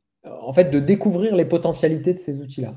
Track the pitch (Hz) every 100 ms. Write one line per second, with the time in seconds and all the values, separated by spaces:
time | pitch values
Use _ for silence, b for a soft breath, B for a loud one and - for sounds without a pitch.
0 | _ _ - 78 120 135 170 143 139 202
1 | 214 175 220 190 165 170 165 160 160 160
2 | 135 180 - 139 135 139 117